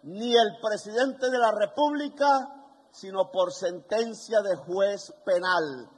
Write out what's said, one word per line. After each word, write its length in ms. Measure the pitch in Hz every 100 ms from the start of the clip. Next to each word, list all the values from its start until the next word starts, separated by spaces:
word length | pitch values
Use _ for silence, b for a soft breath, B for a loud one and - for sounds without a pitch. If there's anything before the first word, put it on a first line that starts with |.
ni 320 | 139 190 233 233
el 220 | 214 -
presidente 680 | 220 208 202 220 269 - 254
de 80 | 254
la 140 | 226
República, 760 | 214 202 - 294 294 285 - 285 269 254 - - _ _
sino 380 | - 190 190 185
por 220 | 185 180
sentencia 880 | 180 185 175 - 214 233 214 - 220
de 140 | 202 170
juez 580 | 170 180 196 202 - -
penal. 680 | - 180 185 180 156 131 113